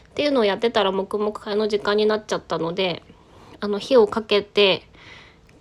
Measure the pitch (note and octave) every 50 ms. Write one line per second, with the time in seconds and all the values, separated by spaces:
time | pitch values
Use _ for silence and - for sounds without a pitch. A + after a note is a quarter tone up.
0 | - - - - C#4+ D4 C#4 B3+ G#3+ G3+ F#3+ - - A#3 A#3+ A3+ G3 F#3+ F#3+ F#3+
1 | F#3+ G3+ - G#3 G#3 G#3+ G#3+ - - A3 G3+ G#3 A3 G#3+ A3 G3+ G#3 G#3 G#3 G#3+
2 | G#3+ G#3+ G#3+ G#3+ G#3+ - G3 E3+ - - E3+ D#3+ E3 E3 F3 F#3+ F#3 F3+ E3 -
3 | - - - - _ _ - - - - - - - G#3 G3+ G3+ G3+ - C4+ B3
4 | G#3 G3+ - A3+ A3 - G#3 G3+ G3+ - - G#3 G#3 F#3+ F3 - - - - -
5 | - - - - - - - _ _ - - -